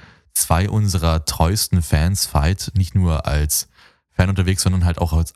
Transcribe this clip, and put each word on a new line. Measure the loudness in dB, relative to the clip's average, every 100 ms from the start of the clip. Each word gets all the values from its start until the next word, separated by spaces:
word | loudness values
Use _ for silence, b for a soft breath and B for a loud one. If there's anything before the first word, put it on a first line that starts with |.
| B B B
zwei | -4 0 0 0
unserer | 0 0 0 0 0
treuesten | -2 -2 0 0 0 0
Fans, | 2 2 2 0 -2
Veit, | 0 0 -2 -2 -2
nicht | 0 0
nur | 0 0 -2
als | -2 0 -2 -6 b b b b
Fan | -2 0
unterwegs, | 2 0 0
sondern | 0 2
halt | 0 0
auch | 0
als | 0 -2